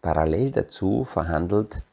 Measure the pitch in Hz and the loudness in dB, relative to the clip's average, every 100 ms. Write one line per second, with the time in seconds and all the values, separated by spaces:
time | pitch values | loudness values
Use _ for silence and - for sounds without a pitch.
0 | - 78 80 80 135 - - - 95 110 | 0 2 2 2 0 0 -4 -2 0 0
1 | 131 - 85 80 87 101 107 - - | 0 -2 0 0 2 0 0 -6 -12